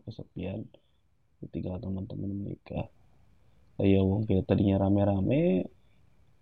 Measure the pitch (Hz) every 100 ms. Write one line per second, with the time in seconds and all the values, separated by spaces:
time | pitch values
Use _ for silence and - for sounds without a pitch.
0 | - 107 - - 92 98 - - _ _
1 | _ _ _ _ - - 92 90 95 95
2 | 95 - 101 98 101 90 - - - -
3 | - - - _ _ _ - - 101 98
4 | 95 98 110 92 - 98 101 98 98 101
5 | 101 98 98 135 170 185 - - _ _
6 | _ _ _ -